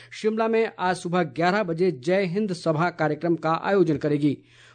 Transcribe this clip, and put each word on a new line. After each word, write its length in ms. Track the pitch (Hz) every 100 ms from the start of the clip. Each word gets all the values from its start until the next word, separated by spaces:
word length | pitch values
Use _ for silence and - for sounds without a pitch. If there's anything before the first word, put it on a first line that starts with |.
| -
शिमला 360 | - 214 220 226
में 240 | 226 226 -
आज 160 | 185 180
सुबह 280 | 180 180
ग्यारह 400 | 165 123 175 202
बजे 280 | 185 165 185
जय 320 | 139 127 190
हिंद 300 | 185 185 214
सभा 360 | 170 165 151 175
कार्यक्रम 460 | 170 156 151 170 165
का 260 | 156 165
आयोजन 340 | 170 196 160 143
करेगी। 400 | 151 143 147 127 _ - -